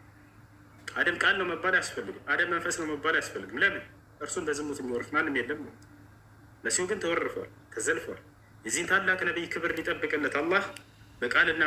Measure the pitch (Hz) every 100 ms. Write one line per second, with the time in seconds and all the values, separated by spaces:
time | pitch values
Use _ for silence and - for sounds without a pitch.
0 | - - - - - - - - - -
1 | 165 170 175 196 180 165 180 185 - -
2 | - - - 151 175 175 170 175 156 147
3 | 151 160 - - - 120 196 - - -
4 | - - 147 190 156 143 151 139 127 120
5 | 113 151 160 135 117 - - - - -
6 | - - - - - - - - 185 208
7 | 170 170 - - - - - - - -
8 | - - - - - - - 156 170 190
9 | 190 185 175 165 170 170 170 165 160 170
10 | 151 151 143 143 160 190 202 - - -
11 | - - 120 151 165 160